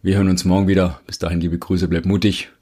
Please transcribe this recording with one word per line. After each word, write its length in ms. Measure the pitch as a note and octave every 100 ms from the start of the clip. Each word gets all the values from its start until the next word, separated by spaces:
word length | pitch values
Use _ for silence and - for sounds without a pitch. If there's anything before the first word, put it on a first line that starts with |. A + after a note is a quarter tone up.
Wir 160 | F#2 G2
hören 120 | F#2+
uns 140 | F2+
morgen 240 | F2+ F#2 G2
wieder. 320 | F#2+ F2+ D#2+ -
Bis 120 | -
dahin, 200 | E2 E2+
liebe 180 | E2+ F2
Grüße, 300 | - F#2 F2
bleib 180 | E2+ F2
mutig. 440 | G2 G2+ - - _